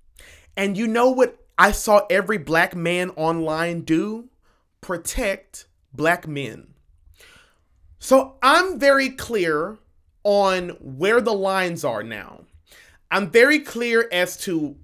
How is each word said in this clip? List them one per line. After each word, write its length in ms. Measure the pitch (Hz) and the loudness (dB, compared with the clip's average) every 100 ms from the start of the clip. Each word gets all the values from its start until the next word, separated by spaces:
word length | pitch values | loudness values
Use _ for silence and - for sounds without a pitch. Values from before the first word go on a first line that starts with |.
| _ _ - - _ - | _ _ -20 -20 _ -6
And 200 | 202 190 | -4 -2
you 100 | 226 | -2
know 240 | 226 254 | 2 2
what 340 | 254 247 - _ - | 4 2 0 _ 2
I 140 | 196 | 2
saw 300 | 208 - 208 202 | 2 4 4 4
every 280 | 190 190 214 | 0 0 -4
black 380 | 135 160 180 175 | -2 0 0 -2
man 340 | 165 175 180 | -4 -2 -4
online 680 | 151 160 165 160 156 170 170 | -4 -4 -2 -4 -4 -4 -6
do? 480 | 165 160 208 220 247 _ _ _ _ _ | -2 -2 0 -8 -14 _ _ _ _ _
Protect 840 | - 202 - - 214 196 _ - - _ _ | -10 -10 -8 -6 -4 -6 _ -20 -20 _ _
black 360 | 131 156 175 160 | -2 0 0 -4
men. 460 | 143 123 - - _ _ _ _ _ - _ _ _ _ _ _ - | -8 -8 -12 -20 _ _ _ _ _ -20 _ _ _ _ _ _ -16
So 380 | - 262 262 - | 2 2 2 0
I'm 360 | 262 320 381 285 | 4 4 2 2
very 300 | 277 277 262 | 4 4 2
clear 720 | 262 - 226 170 151 175 220 _ _ _ _ | -6 -6 -2 0 -2 -4 -10 _ _ _ _
on 460 | 208 202 196 185 175 - | 0 2 4 0 -4 -12
where 400 | 135 131 190 240 | -16 -4 2 2
the 120 | 233 | 2
lines 500 | 202 190 190 180 165 | -2 -2 -2 -2 -2
are 180 | 143 110 | -4 -4
now. 380 | 110 107 - - - _ _ - - _ - | -8 -12 -14 -20 -20 _ _ -20 -20 _ -4
I'm 200 | 185 190 | -4 2
very 300 | 226 262 302 | 4 6 4
clear 480 | 294 233 240 233 226 | -2 -8 -2 0 0
as 260 | 180 175 - | -2 -2 -4
to 380 | - 165 147 143 | -6 -4 -6 -10